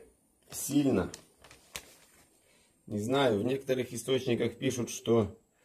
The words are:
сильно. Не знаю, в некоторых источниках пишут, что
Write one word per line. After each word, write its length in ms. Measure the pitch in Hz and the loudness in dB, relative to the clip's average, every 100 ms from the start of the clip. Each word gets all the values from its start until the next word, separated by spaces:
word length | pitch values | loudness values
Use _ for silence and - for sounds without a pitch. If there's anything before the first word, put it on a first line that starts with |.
| - _ _ _ - | -6 _ _ _ -16
сильно. 600 | - - 147 135 101 85 - - _ - - _ - - - _ - _ _ _ _ _ _ - | -10 0 2 4 2 0 -6 -20 _ -20 -20 _ -16 -16 -20 _ -20 _ _ _ _ _ _ -8
Не 120 | 104 | -6
знаю, 400 | 113 139 131 101 | 0 2 2 2
в 40 | |
некоторых 480 | 123 135 - 127 117 | 0 -2 -2 -2 -2
источниках 640 | 113 - 131 123 117 120 - | -6 -2 0 0 0 0 -2
пишут, 320 | 139 120 110 | -4 -2 -6
что 460 | - - 117 98 - _ _ | -4 2 4 2 -2 _ _